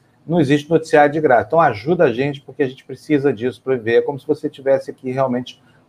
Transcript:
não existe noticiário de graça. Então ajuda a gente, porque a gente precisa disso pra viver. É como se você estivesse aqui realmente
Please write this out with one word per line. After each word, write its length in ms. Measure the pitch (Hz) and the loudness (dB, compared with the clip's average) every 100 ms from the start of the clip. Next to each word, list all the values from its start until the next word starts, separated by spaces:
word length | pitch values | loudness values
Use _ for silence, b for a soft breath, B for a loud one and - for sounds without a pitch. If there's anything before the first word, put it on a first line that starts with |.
| _ _ 143 | _ _ -4
não 120 | 175 | 0
existe 300 | 131 147 151 | 2 0 2
noticiário 440 | 160 - 151 147 | -2 2 4 4
de 80 | 156 | 2
graça. 240 | 151 117 101 | 2 2 2
Então 140 | 160 | 2
ajuda 440 | 156 101 127 175 147 | 2 0 -4 2 2
a 80 | |
gente, 280 | 113 143 139 | 2 -4 -6
porque 220 | - 131 | -16 -4
a 40 | 135 | -4
gente 160 | 131 | -4
precisa 480 | - 127 - 147 143 | -16 -16 -2 0 0
disso 300 | 107 123 - | -2 -6 -6
pra 120 | 131 131 | -6 -4
viver. 200 | 110 117 | 2 0
É 40 | |
como 180 | 147 139 | 0 -8
se 60 | - | -4
você 220 | 147 147 | -4 -4
estivesse 420 | - 135 135 139 | -6 -2 -2 -2
aqui 220 | 135 131 | -12 -8
realmente 500 | 131 131 123 123 - b b | -4 -2 -2 -6 -18 b b